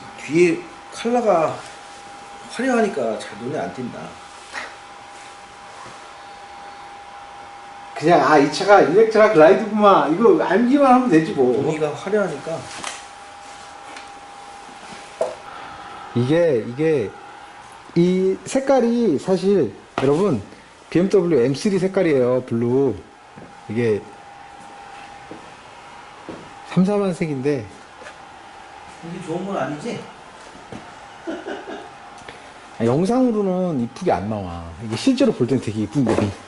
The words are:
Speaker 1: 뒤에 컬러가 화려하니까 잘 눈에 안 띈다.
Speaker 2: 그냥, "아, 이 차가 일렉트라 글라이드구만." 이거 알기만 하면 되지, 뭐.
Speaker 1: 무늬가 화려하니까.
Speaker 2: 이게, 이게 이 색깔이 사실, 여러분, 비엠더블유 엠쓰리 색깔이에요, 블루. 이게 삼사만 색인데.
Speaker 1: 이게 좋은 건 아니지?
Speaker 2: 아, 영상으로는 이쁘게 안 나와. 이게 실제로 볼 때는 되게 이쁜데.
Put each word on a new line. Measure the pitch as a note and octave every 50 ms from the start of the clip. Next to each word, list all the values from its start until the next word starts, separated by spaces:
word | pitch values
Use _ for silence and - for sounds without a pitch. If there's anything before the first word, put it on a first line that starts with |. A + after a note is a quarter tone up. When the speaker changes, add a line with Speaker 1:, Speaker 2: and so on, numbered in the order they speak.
| - - - -
Speaker 1:
뒤에 | - - C#3+ E3+ F3 E3+ D#3+ - - - - - - - -
컬러가 | - - A#3 A#3+ B3 A3 G#3+ F3+ E3 D#3 C3+ B2+ - - - - - - - - - - - - - - - - - - -
화려하니까 | - - B3 C4+ B3 A#3 A3 G3 - D3 A#2+ A2+ G#2+ G2+
잘 | - - - G2+
눈에 | A#2 B2+ D#3 C3+
안 | - F#3 -
띈다. | - B2 A2 - - - - - - - - - - - - - - - - - - - - - - - - - - - - - - - - - - - - - - - - - - - - - - - - G5+ G5+ G5+ G5+ G5+ G5+ G5+ G5+ G5+ G5+ - - G5+ G5+ G5+ G5+ G#5 - - - - - - - - - - - - - - - -
Speaker 2:
그냥, | - C#3+ D#3+ F3 D#3 - -
"아, | D#3
이 | D3+ C#3+ D3+
차가 | - - G3 G3 G#3 F#3+
일렉트라 | D3 C3+ D#3+ G#3 A3+ A3 - G#3 G#3+ G#3 -
글라이드구만." | D#3 D3+ E3+ G3 G3 A3+ G3+ A3 G#3 G#3 G3+ F#3+ D#3+ C#3+ C#3 D#3+
이거 | F3+ A#3 G#3+ F3 D#3 -
알기만 | - F3 G3+ A#3+ A#3+ C4+ C#4+ C#4+ C4 B3
하면 | B3+ B3 -
되지, | D#3+ D#3+ D#3+ - -
뭐. | C#3+ B2+ B2 A#2+ G#2+
Speaker 1:
무늬가 | - D3 D#3 D3+ D#3 D3 C#3+
화려하니까. | - - G3 G3+ G#3+ G3 E3+ D3+ C3 - D#3+ - C3 - - - - - - - - - - - - - - - - - - - - - - - - - - - - - - - - - - - - - - - - - - - - - - - - - - - - - - - - - - - - - - - - - - - - - - -
Speaker 2:
이게, | A#2+ B2 B2+ D#3 E3+ F3 E3 C3+ A2+ G#2+
이게 | A2+ B2 C3 D#3 D#3+ D#3 C#3 G#2 F#2+ - - - - - - - - - - - - - - - - -
이 | F3 F3 F3+ F#3 F#3 F#3 F#3+ F#3+ F#3+ -
색깔이 | - - C4 C4+ - C#4 C4 A#3 A#3 A#3 A#3+ A#3 G#3 D3 B2
사실, | - - G3 F3 F3 G3 G3+ F#3+ C3+ G2+ - - - - - -
여러분, | C3+ C3+ C#3+ D#3+ G3+ G3+ D3 G2+ G2 - - - - - - - - -
비엠더블유 | - D#3+ F3+ F#3+ G#3+ G3 F3 F3 E3 B2+ A#2
엠쓰리 | C3 C#3 C#3 - G#3+ F#3+ F#3
색깔이에요, | F3 F#3+ F#3+ G3 F3+ E3 C#3 C3 B2 B2 B2+ B2+ B2
블루. | - A#2+ A#2 A#2+ A#2+ B2 C3+ C#3 C3 G2+ F2+ - - - - - - - - - - - - - -
이게 | G#2+ A2+ A#2+ A2+ G#2+ G2 - - - - - - - - - - - - - - - - - - - - - - - - - - - - - - - - - - - - - - - - - - - - - - - - - - - - - -
삼사만 | - E3+ F#3 F#3+ G#3 G3+ G3+ F#3+ E3+
색인데. | - F3 D#3 D3 C3 B2+ D3 D3 C3 G#2 F#2+ - - - - - - - - - - - - - - - - - - - - - - - - - - - E3+
Speaker 1:
이게 | E3+ - -
좋은 | D#3 E3 F#3 F#3+
건 | G3 F#3+
아니지? | E3+ C3 C3+ D3 D3+ - A#3+ G#3+ - - - - - - - - - - - - - - - - - - - - - - - - - - E4+ - - - F#4+ D4+ - - - - - - - - - - - - - - - - - - - - - - - - -
Speaker 2:
아, | A#2
영상으로는 | A#2 B2 D3+ F#3 F#3+ A#3 C4 B3+ B3 A3 G#3 G3+ F#3+ F3+ F3+ F#3 F3+ D#3+ B2+
이쁘게 | A#2 A#2 - - F#3 F3
안 | A2+ F2 F#2 G#2+
나와. | A2+ G#2 F#2+ F2+ F2 F2 E2 D#2+ E2 E2 A#2
이게 | A2 A2
실제로 | A2 - C4+ B3+ C4 C#4 A3+
볼 | - - B2+
때는 | A#2 C#3 A#2 -
되게 | A2+ G2+ G#2+ G#2
이쁜데. | G2 - D3 B2+ A2 A2+ G#2 G#2 G2+ F#2+ - -